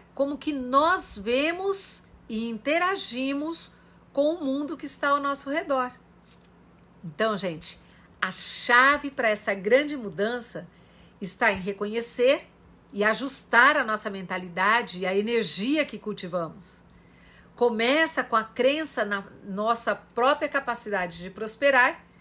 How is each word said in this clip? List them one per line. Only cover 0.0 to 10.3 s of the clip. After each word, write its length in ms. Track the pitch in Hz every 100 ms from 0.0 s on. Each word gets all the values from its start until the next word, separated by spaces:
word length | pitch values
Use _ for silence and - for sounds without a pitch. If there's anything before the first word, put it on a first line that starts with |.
| -
como 240 | - 277 285
que 140 | -
nós 640 | 285 247 269 320 370 - 214
vemos 840 | 196 254 302 349 392 392 - - - - -
e 200 | 220 233
interagimos 1200 | 220 269 320 359 381 - 240 269 277 311 330 - - - - _
com 220 | - 196
o 100 | 359
mundo 320 | 277 277 294 339
que 100 | 285
está 240 | - 285
ao 100 | 285
nosso 300 | 277 277 269
redor. 420 | 302 339 269 247 - _ _ - - - _ _ _ _ -
Então, 340 | 170 147 220 202
gente, 440 | 185 160 - - - - - -
a 100 | 185
chave 800 | - - - - 240 262 285 285
pra 180 | - 233
essa 260 | 208 -
grande 420 | 196 190 247 294 294
mudança 720 | 208 156 214